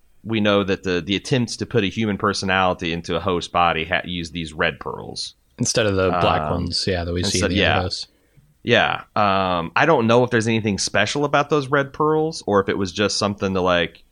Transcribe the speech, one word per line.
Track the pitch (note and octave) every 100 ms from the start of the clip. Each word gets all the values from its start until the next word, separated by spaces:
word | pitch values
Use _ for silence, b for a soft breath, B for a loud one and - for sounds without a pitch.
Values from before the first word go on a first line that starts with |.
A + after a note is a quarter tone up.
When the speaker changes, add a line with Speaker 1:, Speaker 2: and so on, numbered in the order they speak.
| _ _
Speaker 1:
we | G#2+ A2+
know | G#2 G2+
that | F#2+ F#2+
the, | F#2+ F2+ D#2+
the | F#2+
attempts | - C3 A#2 -
to | G#2
put | A#2
a | F#2+
human | A2+ A2 G2
personality | G#2 F#2+ F#2+ F#2+ F#2 F2 E2+
into | E2+ E2+ E2
a |
host | F#2 F2 -
body | F2 E2+ D#2+ D#2
ha-, | F2
use | - F2 E2
these | E2 D#2
red | D#2 E2 C2+
pearls. | - G1+ G1+ - - - _ -
Speaker 2:
Instead | B2 B2 G#2+
of | F#2+
the | F#2 F2
black | F2+ D#2+
Speaker 1:
Um, | D2+ F2
Speaker 2:
ones, | F2 - -
yeah, | F2+
that | E2+
we | F2
see | F#2+ F#2
Speaker 1:
instead, | F#2+
Speaker 2:
in | F#2+
the |
Speaker 1:
yeah. | E2+
Speaker 2:
other | C#2+
hosts. | F2+ - - b b b _ _
Speaker 1:
Yeah. | - A2+ D#2+ - - G#2+
Um, | G2+ F#2+ F#2+ F2 E2 -
I | D3
don't | D3+ A2+
know | A#2+
if | B2
there's | A#2 A2+
anything | A2+ G#2+ F#2
special | - G2+ G2+ D3 C#3+
about | C#3+ C#3+
those | D3+ C3
red | C#3+ C3+
pearls | - D3+ D#3 D#3 D#3+ -
or | G2
if | G#2
it | -
was | F#2+
just | F2+ G2+ -
something | G2+ G2+ G2
to, | F#2+
like, | F2+ F2 E2 - _